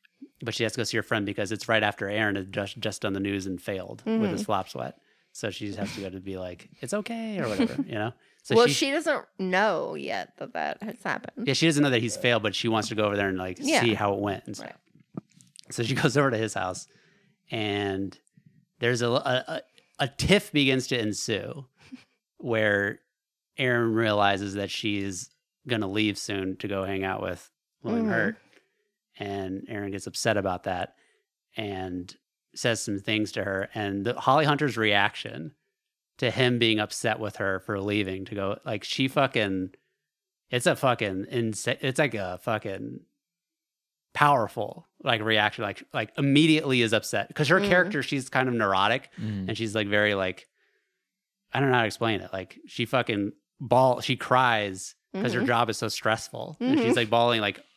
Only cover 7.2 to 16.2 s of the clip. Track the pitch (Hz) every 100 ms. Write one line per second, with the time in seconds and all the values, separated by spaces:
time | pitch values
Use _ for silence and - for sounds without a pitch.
7.2 | 226 196 123 104 - - 180 110 110 -
8.2 | _ _ - 220 240 - 277 302 320 269
9.2 | - - 185 185 214 160 - 151 139 95
10.2 | - - - 82 73 - 214 - - -
11.2 | - - 165 131 165 147 143 120 113 -
12.2 | 123 117 104 95 113 110 104 107 104 101
13.2 | 98 92 92 90 269 294 120 104 104 101
14.2 | 101 95 - 101 - - _ _ _ -
15.2 | - _ _ - - - 113 131 147 127